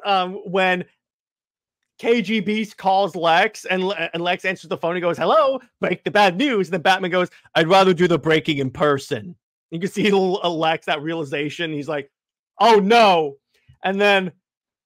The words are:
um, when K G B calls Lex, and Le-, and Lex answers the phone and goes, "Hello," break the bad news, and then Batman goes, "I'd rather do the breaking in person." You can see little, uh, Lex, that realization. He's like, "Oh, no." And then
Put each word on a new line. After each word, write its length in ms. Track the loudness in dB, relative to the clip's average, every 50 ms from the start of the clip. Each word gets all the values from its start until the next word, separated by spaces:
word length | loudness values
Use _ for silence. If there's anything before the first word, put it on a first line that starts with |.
| -2
um, 300 | 0 0 0 0 -2 -6 -12 -10
when 400 | -4 -2 0 2 2 0 -2 -4 _ _ _ _ _ _ _ _ _ _ _ _ _ _ _ _ _ _ _ _ _ _
K 240 | -6 0 0 2 2
G 200 | 0 -2 -2 -2
B 260 | -2 -2 -4 -4 -4
calls 500 | -8 -10 -4 -2 0 2 2 2 0 -2
Lex, 480 | -2 0 2 4 4 2 0 -2 -8 -6
and 200 | -4 -4 -2 -2 -4
Le-, 220 | -4 -6 -8 -6
and 100 | -6 -6
Lex 220 | -4 -4 -4 -4 -4
answers 240 | -6 -6 -6 -8 -10
the 80 | -8
phone 200 | -4 -4 -4 -4
and 60 | -2
goes, 140 | -2 -2 -2
"Hello," 440 | -2 0 2 2 2 2 2 -2 -4 -8 _ _ -6
break 240 | -4 -4 -4 -4 -6
the 60 | -2
bad 260 | 2 4 4 4 2
news, 320 | 0 -2 0 0 -2 -2 -2
and 60 | -4
then 80 | -2
Batman 280 | 2 2 2 2 0 -2
goes, 200 | 0 0 -2 -2 _ -20 _ _ 0
"I'd 140 | 0 2 4
rather 260 | 6 6 6 4 4
do 120 | 2 2
the 120 | 2 2 0
breaking 400 | 2 0 0 0 0 -2 -2 -2
in 120 | -4 -6
person." 640 | -4 -2 0 0 0 -2 -4 -6 -8 -8 -8 -12 -18 _ _ _ _ _ _ -14
You 100 | -10 -8
can 80 | -8 -6
see 140 | -4 -2
little, 380 | 0 2 2 2 2 0 -2 -2 -2
uh, 60 | -4
Lex, 340 | -2 0 -2 -2 -2 -2 -4
that 160 | -4 -6 -4
realization. 720 | -4 -6 -6 -6 -6 -6 -6 -6 -6 -6 -6 -8 -8 -6
He's 160 | -6 -8 -6 -6
like, 220 | -8 -8 -8 _ _ _ _ _ _ _ _ _ _ 0
"Oh, 200 | 4 4 4 4
no." 580 | 4 4 4 6 6 6 4 2 0 -2 -8 _ _ _ _ _ _ _ -18 _
And 160 | -6 -4 -2 0
then 340 | 2 2 2 2 0 -4 -10 _ _ _ _ _ _ _ _ _ _